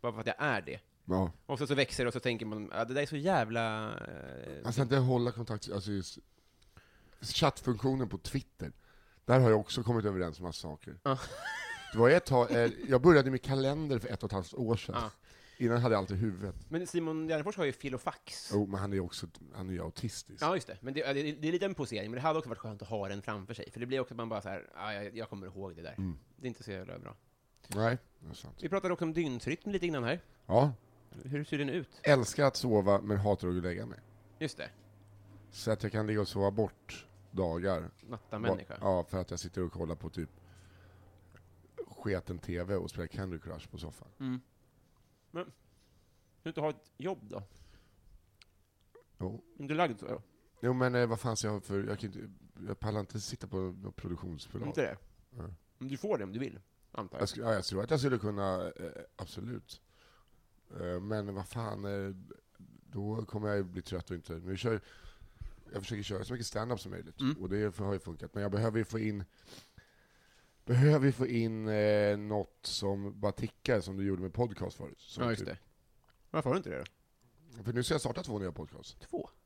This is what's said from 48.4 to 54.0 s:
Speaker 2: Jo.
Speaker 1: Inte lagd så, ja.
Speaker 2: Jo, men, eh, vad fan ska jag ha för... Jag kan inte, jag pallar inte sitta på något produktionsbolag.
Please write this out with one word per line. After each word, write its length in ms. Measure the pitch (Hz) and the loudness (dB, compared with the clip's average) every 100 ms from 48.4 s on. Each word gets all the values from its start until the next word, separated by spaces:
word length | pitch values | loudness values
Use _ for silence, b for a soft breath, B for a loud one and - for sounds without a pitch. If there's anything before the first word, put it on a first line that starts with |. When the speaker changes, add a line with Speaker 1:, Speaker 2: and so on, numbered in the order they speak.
| - _ _ _ _ - _ _ | -20 _ _ _ _ -20 _ _
Speaker 2:
Jo. 240 | 92 110 - - | -6 -6 -14 -12
Speaker 1:
Inte 160 | 139 | -4
lagd 260 | 156 170 104 | 2 2 0
så, 60 | - | -6
ja. 120 | - - _ _ _ | -8 -10 _ _ _
Speaker 2:
Jo, 120 | 120 | 0
men, 220 | 127 127 123 | 4 4 4
eh, 120 | 120 | 4
vad 120 | 113 | 2
fan 180 | 123 110 | 0 0
ska 100 | 107 | 0
jag 60 | |
ha 80 | 104 | -2
för... 220 | - 98 | -2 -2
Jag 160 | 107 104 | 0 -4
kan 100 | 107 | -6
inte, 160 | 101 107 95 - - 95 | -8 -14 -16 -20 -14 -8
jag 120 | 98 | -4
pallar 200 | 107 104 | -2 -2
inte 200 | 95 107 | -4 -6
sitta 280 | - - 98 | -8 -10 -6
på 100 | 95 | -4
något 380 | 92 92 98 | -4 -6 -12
produktionsbolag. 720 | - | -10